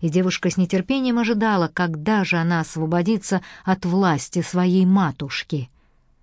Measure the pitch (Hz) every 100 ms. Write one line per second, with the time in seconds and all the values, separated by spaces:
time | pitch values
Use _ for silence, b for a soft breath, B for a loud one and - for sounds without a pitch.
0 | 165 170 185 - 180 175 180 190 190 269
1 | 254 240 226 220 220 202 165 - 175 156
2 | 151 214 185 175 165 175 156 160 160 175
3 | 175 220 - 190 B B - 185 180 185
4 | 190 143 - 175 165 180 180 185 185 196
5 | 170 127 143 - - 151 123 _ _ _
6 | _ _